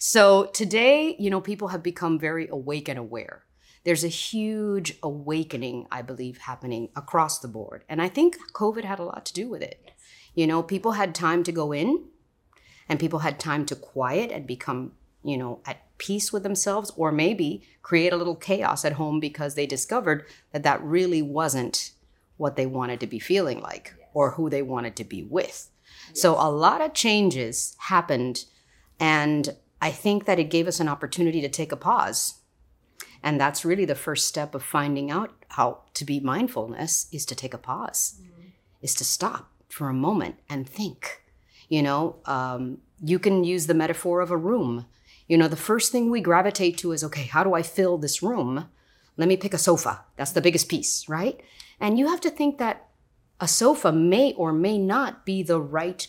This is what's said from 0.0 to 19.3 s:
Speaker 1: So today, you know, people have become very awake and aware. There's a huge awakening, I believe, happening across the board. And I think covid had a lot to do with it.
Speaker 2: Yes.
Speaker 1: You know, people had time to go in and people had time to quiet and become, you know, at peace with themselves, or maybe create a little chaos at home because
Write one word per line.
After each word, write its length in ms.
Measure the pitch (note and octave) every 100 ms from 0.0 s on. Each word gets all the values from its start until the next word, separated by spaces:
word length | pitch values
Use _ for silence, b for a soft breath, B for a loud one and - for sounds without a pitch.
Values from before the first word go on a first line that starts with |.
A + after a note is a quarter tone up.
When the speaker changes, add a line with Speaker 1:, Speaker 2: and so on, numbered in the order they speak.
Speaker 1:
So 460 | - A3+ G3+ G3 G3
today, 680 | - G#3 G#3+ B3 D4 D#4+ -
you 140 | G3+
know, 100 | F#3+
people 280 | F#3+ G#3 G3
have 120 | F3+
become 380 | F3 F3 E3+ D#3+
very 300 | D#3 E3 D#3+
awake 400 | C#3+ C3 D3+ D3
and 100 | B2+
aware. 460 | A2+ A#2 - - _ b b b
There's 180 | - D#3+
a 60 | E3
huge 880 | E3 - A3 G#3+ A3 G#3+ G3+ D#3+ -
awakening, 840 | D#3 D3 C#3+ D#3 D#3+ C3 B2 A#2+ -
I 100 | B2+
believe, 360 | B2 B2+ B2+ B2+
happening 500 | - B2+ B2+ A#2 A2+ -
across 420 | D3 E3+ D#3 -
the 80 | A#2+
board. 380 | A2 - A#2+ -
And 140 | D#3+
I 60 | F3+
think 280 | F#4 F4 - -
covid 300 | - G#3+ A3+
had 160 | G3 G3
a 60 |
lot 200 | F3 - -
to 60 |
do 160 | F3 B3
with 140 | F3+
it. 180 | - - _
Speaker 2:
Yes. 80 | b b b b
Speaker 1:
You 140 | - D#3+
know, 120 | E3
people 300 | E3 F#3+ G3
had 220 | G3+ G3
time 300 | D#3+ E3 F3
to 80 | F3
go 180 | E3+ D3+
in 360 | D3 F#3+ E4 - _ _ _ _ b b b b
and 100 | D3
people 220 | D#3 D#3
had 180 | D#3 C#3+
time 260 | D#3+ D3 D3
to 100 | C#3
quiet 560 | - C3+ B2+ D#3+ A#3
and 120 | -
become, 460 | B2+ - - B2+ B2+ - _ _
you 160 | C#3+ C3+
know, 220 | B2 B2
at 180 | - - _ _
peace 320 | - G3+ -
with 120 | G#3
themselves, 500 | G3 G3 - G3+ G3+
or 160 | - D#3
maybe 520 | D3+ E3 G#3 D3+ G3 b b
create 320 | - E3 F3
a 40 | F3
little 180 | F3 E3
chaos 480 | - G3 - D3
at 80 | D3+
home 260 | C#3+ D3+ D3+
because 360 | D3+